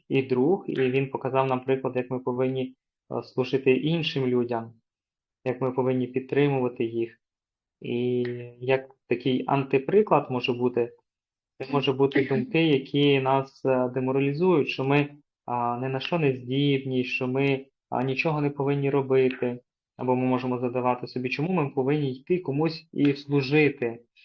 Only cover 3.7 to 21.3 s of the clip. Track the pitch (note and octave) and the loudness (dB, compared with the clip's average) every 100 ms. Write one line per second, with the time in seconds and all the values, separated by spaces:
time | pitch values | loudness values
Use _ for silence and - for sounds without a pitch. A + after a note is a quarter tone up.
3.7 | C3 D#3 E3+ D#3 C#3 B2+ B2 A#2+ A#2 A#2 | 4 2 -2 -2 -2 0 0 0 -4 -8
4.7 | - _ _ _ _ _ _ B2+ B2+ C3 | -16 _ _ _ _ _ _ -6 -4 -2
5.7 | C3 B2+ B2+ B2 B2+ C3 C3+ C#3+ C3+ B2 | 0 0 0 -2 -4 -2 2 2 2 -2
6.7 | B2 A#2 A2+ A2+ - _ _ _ _ _ | -2 -4 -2 -6 -8 _ _ _ _ _
7.7 | _ C#3 A#2+ B2 B2 B2 A#2+ A#2+ A#2+ B2+ | _ -6 -2 0 0 -2 -6 -12 -6 0
8.7 | C3 - _ - B2 C#3 B2+ - C#3 C3+ | 0 -2 _ -4 -2 0 0 0 0 2
9.7 | C3+ C3+ G3 G#3+ D#3 - B2+ B2 A#2+ B2 | 0 2 2 4 2 2 -2 -2 0 0
10.7 | A#2+ A#2+ - _ _ _ _ _ - C3 | 0 -2 -6 _ _ _ _ _ -14 -4
11.7 | C#3+ C#3 B2+ C#3 C#3 C3 C3+ C3 D#3+ E3 | 0 0 2 2 2 0 0 0 2 4
12.7 | C3+ - C#3+ C#3+ C#3 C3 C3+ C3 - C3+ | 2 2 2 4 4 4 0 0 -4 0
13.7 | B2+ B2+ B2+ B2+ C3+ C#3 D3 F#3 E3 C3 | 2 0 -2 -2 0 0 0 2 2 2
14.7 | - C3+ C#3+ C#3+ - _ _ - A#2+ A#2+ | -2 2 2 2 -4 _ _ -6 -2 -2
15.7 | A#2+ C3 C3 - F3 D3 B2+ B2 C3+ C#3+ | -2 -4 -4 -2 0 0 0 -2 0 2
16.7 | C3+ C3 B2+ B2+ - B2+ C3 C#3 C3+ C3+ | 0 0 -2 -2 -2 -2 0 2 0 -4
17.7 | _ - B2 C3 C3 E3 D3+ C#3+ D3 C#3 | _ -6 -2 -2 -2 -2 0 -2 -2 -2
18.7 | C#3+ C#3 C#3 C3 C3 C3 C3 B2 B2 - | 0 0 0 2 4 2 2 -4 -4 -10
19.7 | _ _ - B2 B2+ B2+ B2+ B2+ A#2+ B2 | _ _ -6 0 2 2 0 -2 -4 -4
20.7 | B2 B2 B2 B2 B2+ B2+ | -2 -2 -2 -4 -6 -4